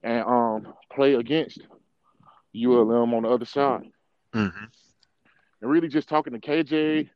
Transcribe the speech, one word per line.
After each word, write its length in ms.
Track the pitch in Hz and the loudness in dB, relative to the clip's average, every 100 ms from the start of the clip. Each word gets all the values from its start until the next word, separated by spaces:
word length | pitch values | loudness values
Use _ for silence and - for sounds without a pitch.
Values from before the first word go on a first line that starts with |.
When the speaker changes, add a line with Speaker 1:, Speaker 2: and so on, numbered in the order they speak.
Speaker 1:
and, 200 | 117 117 110 | -4 -4 0
um, 480 | 123 117 110 - - _ | 2 2 -2 -8 -20 _
play 200 | - 139 135 | 0 2 2
against 440 | 117 156 147 - - - _ _ _ _ _ _ _ | 0 -2 -2 -10 -20 -20 _ _ _ _ _ _ _
U 260 | 110 123 120 | -2 4 4
L 260 | 110 117 | 4 4
M 100 | 117 | 2
on 100 | 117 | 0
the 60 | 113 | 0
other 160 | 123 117 | -2 -2
side. 380 | 143 143 120 - _ _ _ _ | -2 0 -2 -6 _ _ _ _
Speaker 2:
Mm-hmm. 320 | 110 101 101 107 _ _ _ _ _ _ _ _ _ | -2 -2 -4 -20 _ _ _ _ _ _ _ _ _
Speaker 1:
And 100 | 117 | -2
really 160 | 160 165 | 0 0
just 220 | 143 - | -4 -2
talking 240 | 156 147 | -4 -2
to 60 | 117 | -10
K 220 | 127 151 | -4 -2
J 460 | 147 156 156 156 147 | 0 -2 0 -2 -4